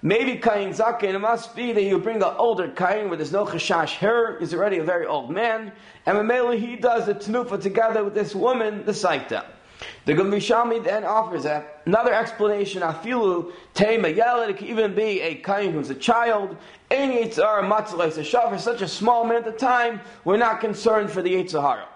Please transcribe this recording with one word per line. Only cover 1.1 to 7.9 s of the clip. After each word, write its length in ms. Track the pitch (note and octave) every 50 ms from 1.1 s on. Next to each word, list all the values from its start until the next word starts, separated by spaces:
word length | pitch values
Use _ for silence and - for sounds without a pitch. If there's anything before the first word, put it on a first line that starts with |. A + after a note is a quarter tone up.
| F#3+
it 40 | G3
must 380 | G3+ A3 A#3 A3+ - - -
be 160 | - A#3+ B3 A3+
that 100 | G#3 G3
you 160 | G3 G3 F3
bring 240 | - G#3+ A3+ A3 G3
an 120 | E3 -
older 320 | - A3+ A#3+ A3+ F3+ F3+ E3+
Kain 400 | E3+ - F#3 F3+ G3 G#3+ G#3+ G3
where 80 | E3+
there's 160 | D#3+ D#3 C#3 D3+
no 120 | G3 G#3
Chashash 520 | G3+ - E3+ - - G3 E3+ D#3+ C#3 -
hair, 420 | - F3+ G3+ A3+ A#3+ A#3 A3+ G3+ -
he's 160 | F3+ D3 D3+
already 240 | E3+ F#3+ G#3 G3 E3+
a 60 | D#3
very 220 | D#3+ F3+ F3 D#3+
old 220 | - D3 D3 B2+ A#2+
man, 440 | D3+ F#3 A3+ A#3+ A3 A3 A3 G3+ F#3+ - - - - - _
and 100 | - F#3
Mamela, 400 | G#3 G#3 A3 A#3+ B3+ B3 A#3+ A#3+
he 200 | A3+ A3 A#3+ A#3+
does 300 | A#3 G3+ B3 A#3 A#3 -
the 80 | G#3 G#3
Tenufa 460 | G3+ - G3+ G#3+ B3 A#3+ - G3 G3
together 440 | - G3 F#3 A3+ A3+ A3